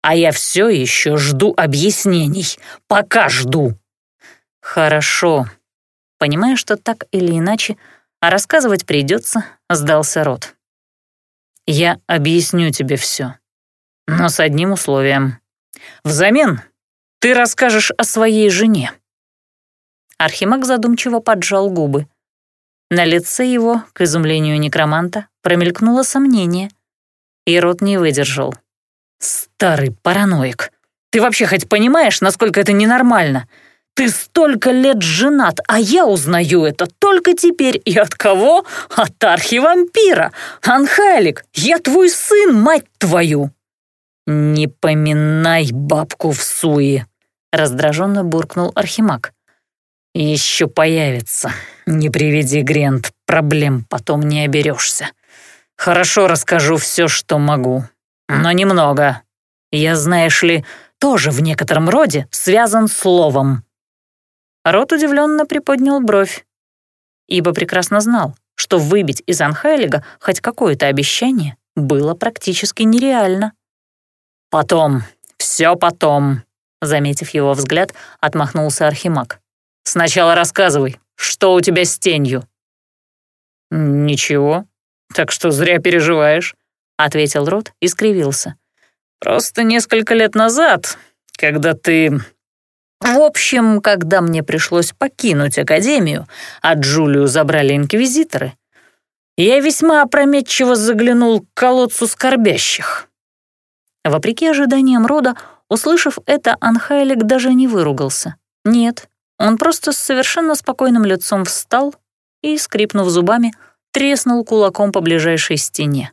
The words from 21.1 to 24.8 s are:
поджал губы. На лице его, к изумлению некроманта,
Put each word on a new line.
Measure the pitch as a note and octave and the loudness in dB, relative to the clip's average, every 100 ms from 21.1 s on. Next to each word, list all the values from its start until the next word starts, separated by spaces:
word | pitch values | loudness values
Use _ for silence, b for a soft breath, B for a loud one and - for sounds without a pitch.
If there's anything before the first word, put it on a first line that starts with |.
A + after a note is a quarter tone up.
| A#3 | -2
поджал | A3+ G#3+ - G3 G3+ | 0 -2 0 -2 0
губы. | F3+ D3 C#3+ D3 _ _ _ _ _ _ _ _ | -2 -2 -2 -6 _ _ _ _ _ _ _ _
На | F3 E3 | 0 2
лице | F3 F3 - B3+ | 0 -2 -4 -2
его, | B3 A3+ A#3 A3 | 0 0 -2 -6
к | - | -4
изумлению | E3+ D#3+ D#3 D#3+ D#3 D3+ | -2 0 0 0 0 0
некроманта, | D3+ D#3+ | -2 -2